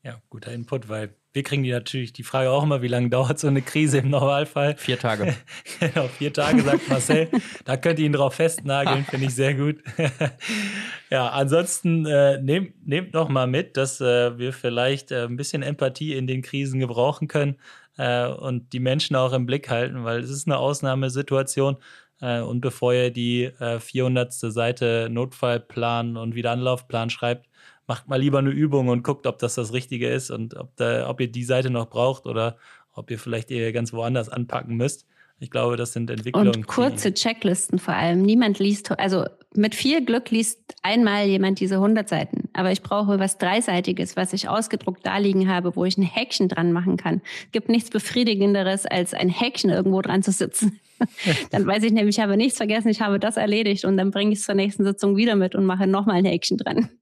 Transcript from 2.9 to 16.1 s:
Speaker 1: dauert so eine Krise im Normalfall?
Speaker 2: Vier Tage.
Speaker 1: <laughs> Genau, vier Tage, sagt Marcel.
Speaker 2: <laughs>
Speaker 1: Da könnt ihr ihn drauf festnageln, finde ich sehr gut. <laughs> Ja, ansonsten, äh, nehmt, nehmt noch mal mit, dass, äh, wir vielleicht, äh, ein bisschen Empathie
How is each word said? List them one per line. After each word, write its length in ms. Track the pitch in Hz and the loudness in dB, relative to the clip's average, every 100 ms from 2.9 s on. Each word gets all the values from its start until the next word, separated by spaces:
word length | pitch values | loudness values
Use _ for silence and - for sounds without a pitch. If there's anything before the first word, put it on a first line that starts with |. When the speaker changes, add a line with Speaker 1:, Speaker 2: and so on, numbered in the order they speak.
| 123 123 | 0 2
Speaker 1:
dauert 300 | 127 127 143 | 2 2 0
so 80 | 147 | 2
eine 140 | 139 | 0
Krise 380 | 127 151 156 139 | 0 2 4 4
im 100 | 131 | 2
Normalfall? 680 | 143 139 139 151 147 143 139 | 2 2 2 -2 0 -2 -2
Speaker 2:
Vier 240 | - 123 | -4 -2
Tage. 340 | 117 107 101 120 - - | 0 0 -2 -2 -8 -20
Speaker 1:
<laughs> 220 | - - | -16 -4
Genau, 300 | 165 165 127 | 0 0 -2
vier 240 | - 143 | -4 -4
Tage, 280 | 143 147 127 | 0 4 4
sagt 260 | 143 139 - | 4 2 0
Marcel. 400 | 135 - 143 160 233 - | -2 2 2 4 0 -2
Speaker 2:
<laughs> 160 | - | -14
Speaker 1:
Da 140 | - 131 | -4 0
könnt 200 | 170 156 | 0 2
ihr 60 | 151 | 2
ihn 40 | |
drauf 240 | 147 139 - | 4 2 2
festnageln, 680 | 165 - 139 139 143 135 139 | 0 0 -2 0 2 0 -2
finde 220 | 131 135 | -2 -2
ich 80 | 123 | 0
sehr 180 | 135 | 0
gut. 240 | 135 147 151 - - | 2 -2 -4 -8 -2
<laughs> 1120 | 151 - 147 - - 214 202 196 - - - | -2 0 -4 -4 -8 -6 -6 -8 -10 -14 -4
Ja, 200 | 135 120 | -2 0
ansonsten, 760 | 139 135 160 180 - 175 165 151 | 0 2 2 0 -2 0 0 2
äh, 360 | 143 139 135 | 4 6 4
nehmt, 460 | 135 170 190 - - | 0 0 -2 -10 -4
nehmt 260 | 151 185 | -4 -2
noch 160 | 160 151 | -2 0
mal 160 | 135 127 | 0 2
mit, 320 | 131 - 135 | 0 -2 -2
dass, 240 | 131 - | -2 0
äh, 360 | 127 120 120 120 | 2 2 2 -2
wir 140 | 123 | -8
vielleicht, 600 | 131 123 117 127 139 - | -4 -4 0 0 -2 -4
äh, 140 | 127 120 | -6 -4
ein 120 | 123 | -6
bisschen 240 | 143 151 | -6 -6
Empathie 540 | 135 147 135 127 156 | -4 -2 -2 -2 -6